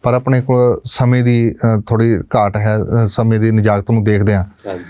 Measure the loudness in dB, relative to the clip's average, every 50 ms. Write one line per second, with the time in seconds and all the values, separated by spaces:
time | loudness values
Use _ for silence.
0 | -2 -2 -2 0 0 0 -2 0 0 0 0 2 2 2 0 -2 -6 -10 -4 -2
1 | 0 2 2 2 2 2 2 2 0 0 -2 -2 0 0 0 0 0 -2 0 0
2 | 2 2 0 0 -2 -2 -2 0 0 0 -2 -2 -2 0 0 -2 -2 -2 0 0
3 | 0 0 0 -2 0 0 0 2 2 2 2 2 2 2 0 0 0 0 0 0
4 | 2 2 2 2 2 2 2 0 -2 -4 -10 _ -12 -12 -12 -12 -12 -16